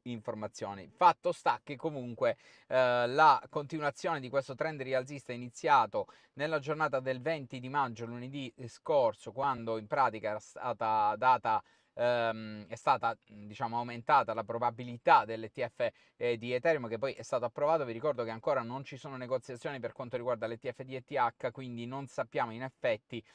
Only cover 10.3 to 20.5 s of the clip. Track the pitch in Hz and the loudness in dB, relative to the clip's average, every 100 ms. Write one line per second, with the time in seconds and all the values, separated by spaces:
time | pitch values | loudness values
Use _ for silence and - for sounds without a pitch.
10.3 | 107 - - 120 107 113 110 107 107 127 | -4 -8 -8 -6 -2 2 4 4 4 4
11.3 | 123 117 107 - _ _ - 120 120 113 | 4 4 0 -2 _ _ -2 2 2 0
12.3 | 110 110 107 98 117 - 127 117 113 _ | -2 -8 -12 -12 -4 0 2 0 -4 _
13.3 | 104 104 107 120 117 120 120 - 135 117 | -18 -16 -8 -4 -4 -4 -4 4 4 4
14.3 | 110 104 117 120 117 123 120 - 147 110 | 0 -4 -2 -2 -2 -8 -2 6 6 6
15.3 | 113 113 - 120 - 117 - _ - 120 | -2 -6 -4 -4 -2 -2 -4 _ -2 0
16.3 | 117 120 123 165 156 117 110 135 - 117 | 0 0 2 4 2 0 -2 -2 -4 -4
17.3 | 127 117 - 147 160 131 113 147 123 113 | -2 -2 0 2 2 0 -2 -2 -2 -4
18.3 | 113 160 135 117 131 135 135 151 131 123 | -4 0 0 -2 -6 -10 -12 -12 -10 -4
19.3 | 127 - 123 - 135 120 - 127 123 120 | -4 -4 -10 -8 -6 -8 -8 -6 -4 -2
20.3 | 117 113 | -2 -2